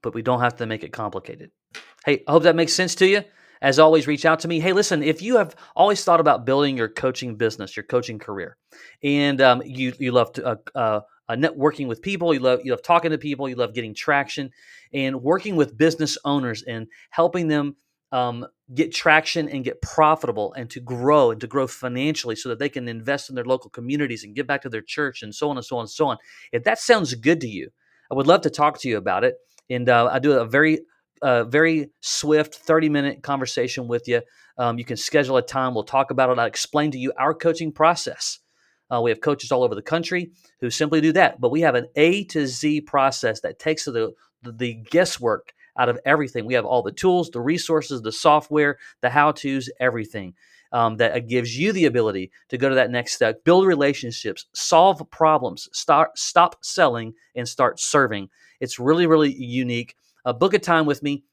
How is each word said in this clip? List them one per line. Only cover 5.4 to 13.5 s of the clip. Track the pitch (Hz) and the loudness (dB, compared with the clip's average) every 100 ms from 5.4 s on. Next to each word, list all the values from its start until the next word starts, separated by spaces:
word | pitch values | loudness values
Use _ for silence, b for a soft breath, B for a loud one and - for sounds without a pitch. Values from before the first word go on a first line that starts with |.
| 170 - B - | 2 -6 B 2
always | 190 202 | 4 4
thought | - 170 | 4 4
about | 151 127 120 | 6 2 2
building | 135 143 131 | 2 2 0
your | 110 | -4
coaching | - 135 127 127 110 | -2 -4 -4 -10 -2
business, | 117 110 98 - | -4 -4 -12 -12
your | |
coaching | 104 127 120 110 | -4 -4 -4 -12
career, | - 98 87 _ _ B B B | -12 -12 -12 _ _ B B B
and, | 143 143 143 135 | -2 2 0 4
um, | 131 123 139 | 6 6 0
you, | 127 127 127 | -6 -6 -4
you | 131 | 0
love | 123 113 | 2 2
to, | - 127 | -2 -6
uh, | 110 - 139 | -6 -10 -4
uh, | 113 107 104 b _ | -2 -2 -6 b _
uh, | 117 | -4
networking | 156 143 143 151 135 | -2 0 -2 -2 -8
with | 113 | -8
people, | 190 196 170 | -8 -4 0
you | 143 | 2
love, | 127 127 | 2 0
you | 131 | -2
love | 120 | -6
talking | - 170 165 | 2 2 2
to | 156 | -4
people, | 147 135 | -6 -8
you | 139 | -8